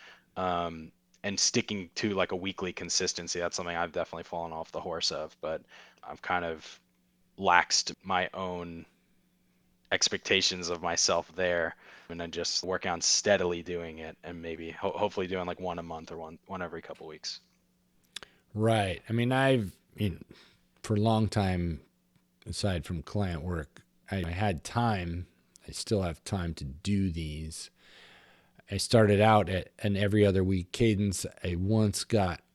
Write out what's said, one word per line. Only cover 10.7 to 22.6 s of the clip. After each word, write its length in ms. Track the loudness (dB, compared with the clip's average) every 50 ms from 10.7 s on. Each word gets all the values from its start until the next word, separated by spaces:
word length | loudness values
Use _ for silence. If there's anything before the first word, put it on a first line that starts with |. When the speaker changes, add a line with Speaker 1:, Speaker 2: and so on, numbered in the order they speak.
| -4 -2
Speaker 1:
myself 480 | -2 -2 0 0 2 2 2 0 -2 -4 -4
there, 400 | -2 0 2 2 0 0 -2 -4 -10 -16 -20 -20 -20 -16 -12
and 120 | -10 -8
then 120 | -8 -6
just 320 | -6 -4 -4 -2 -2 -4 -2
working 260 | -2 -4 -2 -2 -2
on 100 | -2 0
steadily 600 | 0 0 0 2 4 4 4 4 4 0 0 -2
doing 360 | -4 -6 -6 -6 -6 -8 -10 -12
it 180 | -12 -14 -14 -14 -14
and 160 | -14 -12 -10
maybe 280 | -10 -10 -10 -8 -10 -12
ho-, 260 | -8 -6 -6 -4 -2
hopefully 300 | -2 -2 -2 -2 -4 -4 -2
doing, 180 | -2 -4 -4
like, 140 | -4 -6 -6
one 180 | -6 -6 -6 -6
a 40 |
month 280 | -8 -8 -10 -12 -12 -12
or 60 | -12
one, 220 | -12 -12 -12 -14 -18 _
one 160 | -12 -10 -8
every 200 | -8 -8 -8 -10
couple 240 | -12 -12 -14 -14 -14
weeks. 340 | -16 -16 -12 -12 -12 -12 -12 -16 _ _ _ _ _ _ _ _ _ _ _ _ _ _ -18 -18 -18 _ _ _ _ -2
Speaker 2:
Right. 480 | 0 2 4 4 4 2 0 -2 -4 -4 -2
I 40 |
mean, 200 | 0 0 2 2
I've, 400 | 2 4 4 4 4 4 2 -2 -6 _ _ _ _
you 140 | -2 -2 -2
know, 60 | -2 -6 -12 -18 -20 -20 -20 -20 _ _ _ _ _ _
for 120 | -4 0 2
a 60 | 2
long 280 | 4 4 4 4 2 2
time, 520 | 2 2 2 2 2 0 0 -2 -4 -6 -10 _ _ _ _ _ _ _ _ _ _ _ -12 -8
aside 360 | -6 -2